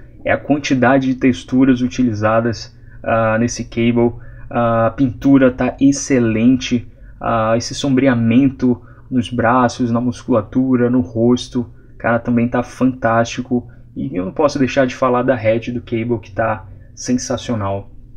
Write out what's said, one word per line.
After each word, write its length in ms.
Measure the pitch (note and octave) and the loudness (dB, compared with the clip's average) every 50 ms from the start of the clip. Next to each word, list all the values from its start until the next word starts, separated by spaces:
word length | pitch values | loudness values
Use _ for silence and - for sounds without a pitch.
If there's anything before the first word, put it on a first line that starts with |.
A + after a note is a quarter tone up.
| - - - - - | -20 -20 -20 -10 -4
é 80 | - - | -2 -2
a 40 | - | -2
quantidade 720 | - - C#3 D3+ - - C#3+ B2+ A#2+ A#2+ C3+ C3+ C3 C3 | 0 0 -2 0 0 0 0 4 4 4 4 4 2 0
de 80 | C3 | -2
texturas 640 | B2 C3+ C3 A#2+ - - - C3 B2+ C3+ C3+ B2+ A#2+ | 2 2 2 0 0 -4 -2 2 2 4 4 4 2
utilizadas, 960 | B2+ A#2+ - - B2+ A#2 G#2+ G2+ G#2+ G#2+ A2+ A2+ A#2 A#2 A2 - - - - - - - - - | 2 -4 0 0 0 0 0 0 0 2 2 2 2 0 -2 -4 -8 -16 -18 -20 -20 -20 -18 -10
ah, 360 | - - A#2 A2+ A2+ A2 A2 A2+ | -4 0 0 2 2 2 2 2
nesse 240 | A#2+ A#2 - - A#2+ | 0 -2 -2 -6 -10
Cable. 520 | - - A#2+ A#2 A#2+ A#2 A#2+ A#2 A#2+ A#2 - - - - - - - | -8 -4 0 0 2 2 4 2 2 0 -4 -16 -18 -18 -18 -14 -6
A 420 | - A#2+ A#2+ A#2 A#2 A2+ A2+ A2+ - - | -4 -2 0 2 2 2 2 0 0 0
pintura 520 | C#3 B2 - - - C#3 C#3 C3+ C3+ B2+ | -2 -2 -2 0 2 4 6 6 6 4
tá 280 | B2 - B2+ B2 - - | 2 2 -4 -4 -2 2
excelente, 1120 | C#3 C#3 C#3 C#3 - - C#3 B2+ A#2 A2+ A2 A2 A2+ B2 C3 B2+ - - B2 A#2+ - - - - - - - - | 2 2 2 2 -2 0 0 2 2 2 2 2 4 4 4 2 0 -2 -4 -4 -4 -6 -18 -20 -20 -20 -16 -8
ah, 320 | - A#2 A#2 A2+ A2 A2 A#2 | -4 -2 -2 0 0 0 0
esse 180 | A#2+ - - B2+ | 0 -2 -4 -8
sombreamento 1080 | - - C#3+ C3 B2+ C3+ C3+ B2 A#2 A2+ A2+ A#2 B2 C#3 C3+ C3+ - C3 B2 A#2+ - - - - - - - | -6 -2 0 2 2 4 2 2 2 2 4 4 4 4 4 0 0 0 0 0 0 -4 -20 -20 -20 -14 -4
nos 220 | C3 B2+ - - | -2 -2 -2 -2
braços, 600 | B2 A#2 A2 A2+ B2 B2+ B2 A#2+ - - B2+ A#2 | -2 0 2 2 4 4 2 0 0 -2 -2 -2
na 100 | A#2 A#2 | 0 0
musculatura, 880 | B2 B2 A#2 - - - B2+ A2+ G#2 - - C3 C3 C3 B2+ A#2+ B2 A#2+ | -2 -2 -4 -6 -2 0 0 0 0 0 -2 -2 0 2 2 2 2 2
no 100 | B2 B2+ | 2 2
rosto, 720 | B2 B2 - A2+ A#2 A#2+ B2 B2 - - - B2+ A#2 - - - - - - - | 0 0 0 0 2 4 4 2 0 -4 -6 -6 -6 -6 -10 -20 -20 -20 -18 -6
cara, 220 | - A2 A#2 A#2 | -2 -2 -2 0
também 300 | - B2 A#2+ A#2 A#2 B2 | 0 0 0 0 0 0
tá 140 | B2 B2 A#2+ | 0 -2 -4
fantástico. 1080 | - - - B2+ C3 B2+ - - A2+ A2+ A#2 A#2 A#2 - - B2 - B2+ B2 - - - - - - - | -4 -4 -2 -2 0 0 0 -2 0 2 2 0 0 -2 -8 -6 -4 -4 -4 -4 -6 -18 -20 -20 -18 -12
E 180 | - C#3 C3+ D#3+ | -10 -8 -6 -6
eu 120 | F3 - | -6 -6
não 80 | F#3+ - | -6 -2
posso 260 | - D#3 C#3+ - D3 | 0 0 0 2 2
deixar 260 | C3+ B2 - C#3 C3+ | 0 0 2 0 0
de 80 | B2+ B2+ | 0 0
falar 300 | - C3 B2+ B2 B2 A#2+ | -2 0 0 0 0 2
da 120 | C3 C3 | 0 0
head 360 | - - - - A#2+ - - | 0 2 0 0 0 -2 -4
do 100 | A#2+ A#2+ | -8 -8
Cable, 380 | - - B2 A2+ A#2 A#2+ A#2+ A2 | -6 -4 -4 -4 -2 -2 -4 -4
que 140 | - - - | -6 -10 -6
tá 340 | - A2+ A2 G#2+ - - - - - - - - | -4 -2 -2 -2 -4 -8 -16 -20 -20 -20 -20 -18
sensacional. 960 | - - - B2 B2 - - B2 - - - A#2+ G#2+ G2 G2 G2 G2+ - - - - - - - | -12 -4 -2 -2 -2 -2 -4 -6 -6 -4 -6 -4 -4 -2 -4 -4 -6 -8 -12 -18 -20 -20 -20 -20